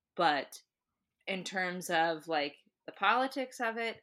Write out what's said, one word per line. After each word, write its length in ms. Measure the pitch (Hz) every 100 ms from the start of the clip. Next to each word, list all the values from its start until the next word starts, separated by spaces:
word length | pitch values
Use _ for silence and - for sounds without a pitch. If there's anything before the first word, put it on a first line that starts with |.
| _ -
But 460 | 170 143 - - _ _ _ _ _ _ -
in 180 | 190
terms 460 | 165 190 180 180 175
of, 380 | 170 165 160 165
like, 280 | 156 143 - _ _ -
the 60 |
politics 680 | - 196 240 262 277 254 -
of 160 | 233 220
it, 240 | 226 -